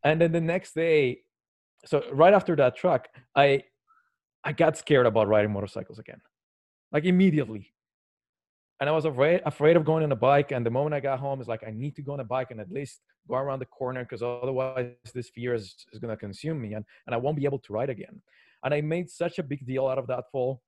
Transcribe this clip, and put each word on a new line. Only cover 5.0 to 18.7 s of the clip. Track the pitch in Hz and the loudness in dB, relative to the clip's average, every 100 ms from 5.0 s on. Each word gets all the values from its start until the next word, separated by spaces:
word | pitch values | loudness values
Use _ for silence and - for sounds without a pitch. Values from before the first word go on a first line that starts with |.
| 123 | 4
about | 110 104 | 4 4
riding | 107 104 | 4 2
motorcycles | 101 101 - 95 110 | -2 -6 -10 -14 -18
again, | - - _ _ _ _ _ _ _ | -20 -20 _ _ _ _ _ _ _
like, | 147 | -2
immediately. | 170 180 190 151 123 107 92 _ _ _ _ _ _ _ _ _ _ _ | 2 4 4 4 -2 -8 -16 _ _ _ _ _ _ _ _ _ _ _
And | 139 | -2
I | |
was | 160 | 0
afraid, | 156 131 147 180 | 0 2 2 2
afraid | 151 - 151 170 | 0 2 6 6
of | |
going | 156 160 | 4 0
on | 151 | 0
a | 127 | 2
bike. | 127 143 143 | 4 4 2
And | 131 | -2
the | 117 | -2
moment | 120 147 | -2 -2
I | 147 | -2
got | 135 131 | -4 -6
home, | 139 135 | -6 -8
it's | 117 | -8
like, | 110 113 | -10 -8
"I | |
need | 110 139 147 | -10 -10 -10
to | |
go | 139 | -12
on | 143 | -10
a | |
bike | 113 131 127 | -6 -6 -6
and | 113 | -10
at | 98 | -12
least | 113 143 - _ _ _ | -10 -12 -16 _ _ _
go | |
around | 123 139 135 | -6 -4 -6
the | 127 | -10
corner, | _ 127 127 123 | _ -8 -8 -10
'cause | 120 | -8
otherwise | 120 123 127 131 131 131 123 120 - | -6 -6 -4 -4 -4 -4 -8 -10 -14
this | 127 117 | -12 -12
fear | - 120 | -8 -4
is, | 120 95 - - | -4 -6 -20 -20
is | 107 | -14
gonna | 117 107 | -10 -10
consume | 104 98 151 160 | -10 -10 -8 -8
me | 110 | -8
and, | 107 107 _ - | -10 -12 _ -8
and | |
I | 117 | -4
won't | 131 151 | -4 -2
be | |
able | 143 135 | -2 -4
to | _ | _
ride | 107 135 | -6 -4
again." | 107 95 - _ _ _ _ | -6 -12 -18 _ _ _ _
And | 143 | -4